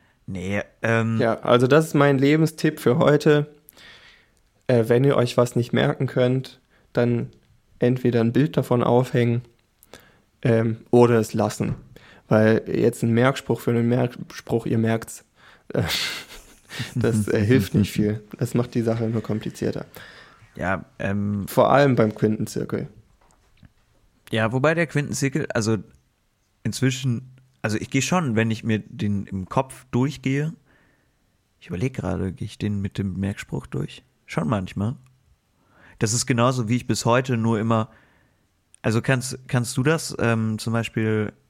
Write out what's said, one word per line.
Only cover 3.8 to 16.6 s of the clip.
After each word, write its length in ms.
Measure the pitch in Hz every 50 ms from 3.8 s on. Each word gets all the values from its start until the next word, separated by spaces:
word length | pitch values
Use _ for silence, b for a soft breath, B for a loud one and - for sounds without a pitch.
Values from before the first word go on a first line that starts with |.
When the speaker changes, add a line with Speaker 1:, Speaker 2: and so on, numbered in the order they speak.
| B B B B B B B B B B B B B _ _ _ _
Speaker 2:
Äh, 180 | - 127 120 110 113
wenn 160 | 120 123 135
ihr 120 | 139 139
euch 200 | - 123 120 -
was 200 | - 120 120 -
nicht 160 | 120 120 -
merken 340 | - 117 127 143 147 - 135
könnt, 540 | 127 - 127 127 123 127 131 127 - - _ _ _ _ _ _ _
dann 380 | - 120 120 120 120 120 120 - - _ _ _ _ _ _ _ _ -
entweder 420 | 123 123 127 127 - 123 113 117
ein 120 | 113 117
Bild 240 | 123 127 143 156 -
davon 260 | 147 127 - 127 120
aufhängen, 600 | 120 123 120 123 127 - - 123 120 120 117 120 - - _ _ _ _ _ _ b b b b b b b b b b _ _
ähm, 360 | - 120 113 113 110 113 113 - - _
oder 280 | - 120 120 120 120 113
es 160 | 110 - -
lassen. 420 | 110 104 107 - - 107 104 - - - - B B B B B B B -
Weil 340 | - 110 110 110 113 - -
jetzt 360 | - - - 117 117 117 -
ein 100 | - 117
Merkspruch 480 | 113 117 123 131 135 - - - 120 -
für 100 | - 127
einen 180 | 120 117 117 117
Merkspruch, 760 | 123 123 123 120 - - - - - - - - - 117 -
ihr 120 | - - 113
merkt's, 460 | 113 113 113 113 - - - - - _ b b b b b b b -
äh, 100 | - - 101 80 B B B B B B B B B B
<laughs> 560 | B B B _